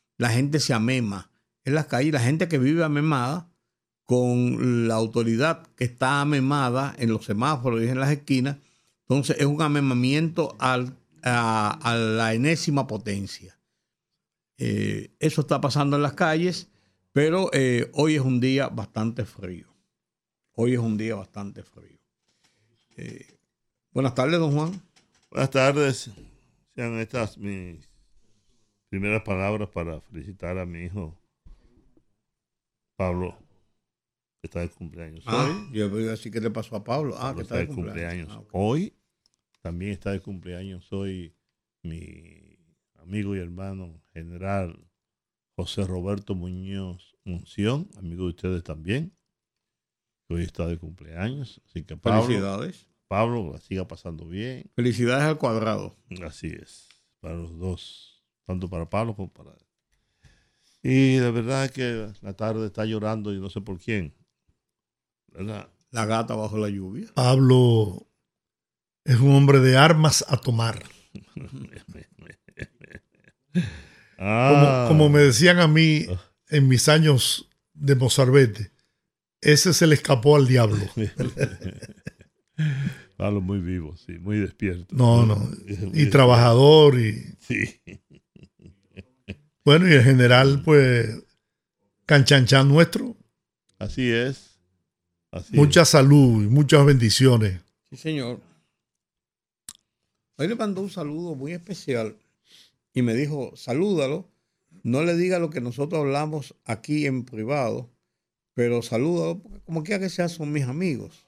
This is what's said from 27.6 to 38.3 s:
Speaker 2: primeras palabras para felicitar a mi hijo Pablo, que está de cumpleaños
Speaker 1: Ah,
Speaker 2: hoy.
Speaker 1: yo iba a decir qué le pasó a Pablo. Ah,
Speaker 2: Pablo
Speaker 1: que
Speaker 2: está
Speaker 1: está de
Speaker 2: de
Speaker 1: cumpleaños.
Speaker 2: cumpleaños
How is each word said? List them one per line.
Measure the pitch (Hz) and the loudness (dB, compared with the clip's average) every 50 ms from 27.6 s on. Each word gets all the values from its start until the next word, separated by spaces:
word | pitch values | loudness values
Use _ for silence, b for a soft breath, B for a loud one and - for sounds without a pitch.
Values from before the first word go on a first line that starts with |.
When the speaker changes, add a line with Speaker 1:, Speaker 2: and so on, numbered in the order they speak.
| 90 90 82 78 71 _ _ _ _ _ _ _ _ _ _ _ _ _ _ _ _ _ _ _ _ _ | -12 -16 -18 -20 -20 _ _ _ _ _ _ _ _ _ _ _ _ _ _ _ _ _ _ _ _ _
Speaker 2:
primeras | - 95 98 104 107 107 - | -8 -6 -4 -2 -2 -4 -4
palabras | 107 98 92 95 101 107 104 104 98 | -4 -6 -4 -4 -4 -4 -6 -8 -8
para | - 87 85 85 80 76 | -8 -10 -8 -8 -10 -14
felicitar | - _ - 82 67 92 95 - - 87 90 92 | -16 _ -18 -16 -16 -16 -16 -14 -12 -10 -10 -10
a | 92 | -10
mi | 87 85 85 87 | -12 -12 -14 -14
hijo | 87 90 104 87 78 78 _ _ _ _ _ - - - _ _ _ _ _ _ _ _ _ _ _ _ _ _ _ _ _ _ _ _ _ _ _ _ _ _ _ _ | -12 -12 -12 -12 -12 -14 _ _ _ _ _ -20 -20 -20 _ _ _ _ _ _ _ _ _ _ _ _ _ _ _ _ _ _ _ _ _ _ _ _ _ _ _ _
Pablo, | - 98 92 90 90 92 87 - - _ _ _ _ _ _ _ _ _ _ _ _ _ _ _ _ _ _ _ _ | -8 -6 -6 -4 -6 -8 -8 -12 -16 _ _ _ _ _ _ _ _ _ _ _ _ _ _ _ _ _ _ _ _
que | - 80 | -18 -12
está | - 87 | -10 -10
de | 87 85 | -10 -10
cumpleaños | - - 90 82 80 85 82 80 80 80 - | -10 -14 -18 -18 -16 -16 -18 -18 -20 -18 -10
Speaker 1:
Ah, | 113 110 123 143 143 165 208 208 190 | -6 -4 -4 -4 -4 -6 -8 -12 -10
Speaker 2:
hoy. | 131 107 | -6 -6
Speaker 1:
yo | 104 | -6
iba | 101 98 110 113 110 | -4 -4 -6 -6 -8
a | 110 | -8
decir | 110 - 113 101 | -10 -12 -12 -10
qué | 117 | -8
le | 110 117 | -6 -6
pasó | 107 113 107 - 113 | -6 -8 -10 -12 -12
a | 104 104 | -12 -10
Pablo. | - 120 147 156 135 101 | -8 -6 -6 -6 -8 -8
Ah, | - | -10
Speaker 2:
Pablo | 120 131 131 | -10 -10 -10
Speaker 1:
que | 85 - | -10 -10
Speaker 2:
está | - - | -8 -8
Speaker 1:
está | 87 | -6
de | 87 | -6
Speaker 2:
de | - 147 | -8 -8
Speaker 1:
cumpleaños. | 95 85 - - 82 85 85 87 90 82 | -10 -10 -10 -10 -10 -10 -10 -10 -12 -12
Speaker 2:
cumpleaños | 85 | -14